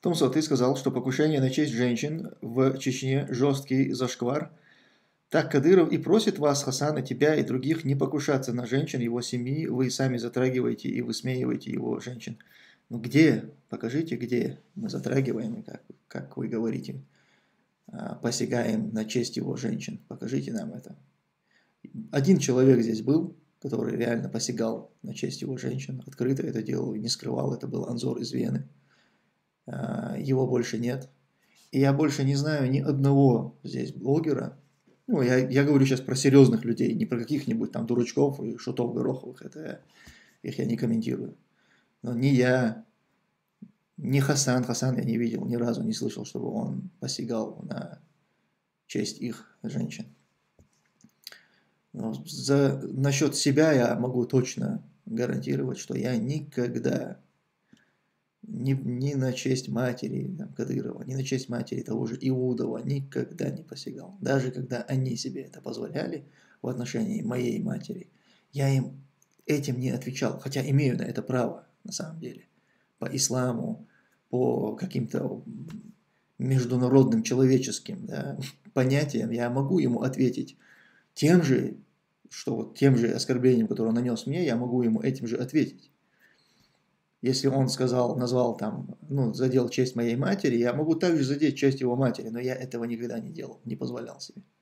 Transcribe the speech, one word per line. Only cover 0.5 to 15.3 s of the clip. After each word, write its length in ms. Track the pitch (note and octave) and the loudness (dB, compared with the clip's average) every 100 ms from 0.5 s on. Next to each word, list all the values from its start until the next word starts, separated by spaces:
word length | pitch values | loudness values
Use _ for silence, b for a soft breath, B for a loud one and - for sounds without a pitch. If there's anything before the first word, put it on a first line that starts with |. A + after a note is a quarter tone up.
| C3+ B2+ C3+ | 2 2 2
что 160 | - | 0
покушение 480 | B2+ C3 C3+ D3+ D3+ | -2 -2 0 2 4
на 100 | C3 | 2
честь 220 | C3 D3+ | 2 0
женщин 580 | A#2 B2 A#2 D3 D#3+ - - | 2 0 0 -2 -6 -8 -12
в 380 | G#2 A#2+ C3 C3+ | -6 2 2 2
Чечне — 480 | - B2 C3 C3+ C#3 | -2 -2 0 0 0
жёсткий 600 | A#2+ C#3+ C#3 - C3 C#3 | 0 2 2 0 0 2
зашквар. 600 | B2+ B2+ - A#2+ D3 - b b b b b b b _ | 0 -4 -2 -2 -2 -6 b b b b b b b _
Так 220 | D#3+ D#3 | 0 2
Кадыров 400 | D3 D3+ F#3 D#3 | 4 8 8 6
и 80 | C#3 | 2
просит 400 | C#3+ G3+ A3 E3 | 4 4 4 2
вас, 240 | D3 C#3 | 2 2
Хасан, 360 | C3+ C3 D3 D3+ | -2 0 0 0
и 40 | |
тебя, 320 | C3 A#2 D3 | -4 2 4
и 80 | D3+ | 4
других 420 | D3 C3 C3 D#3+ | 0 -2 0 -2
не 120 | C3+ C#3 | 0 0
покушаться 560 | D3 D3+ C3+ C3+ C3 | 0 -2 0 0 0
на 120 | A#2+ | -4
женщин 360 | A#2+ C3 D#3+ C3+ | 0 -2 0 -2
его 200 | A#2 A#2+ | -2 -2
семьи. 440 | A#2 B2 A#2+ D3 D#3+ | -4 -6 -4 -4 -2
Вы 240 | B2 C3 | 0 -2
сами 260 | - C3+ B2 | 0 -2 -2
затрагиваете 720 | A#2 B2 C3 B2+ A#2+ A#2 - | -4 0 0 2 -2 -2 -4
и 140 | - | -4
высмеиваете 720 | A#2+ A2+ C3 B2+ B2 B2 - | -4 -6 -4 -4 -2 -4 -4
его 260 | C3 A#2+ A#2 | -6 -4 -6
женщин. 400 | B2 B2 - A#2 b b b b _ | -8 -12 -12 -14 b b b b _
Ну 120 | A#2+ | -8
где? 500 | A#2 D3 D#3 A2+ - - _ | 0 6 6 6 -2 -18 _
Покажите, 460 | - A2+ C#3 E3 | -8 -4 -4 -4
где 460 | A2 A#2+ A#2+ B2 C#3 _ - | -4 -2 0 -2 -4 _ -10
мы 120 | A3+ | -6
затрагиваем, 680 | C3+ C3 C3+ C3+ | -4 0 0 0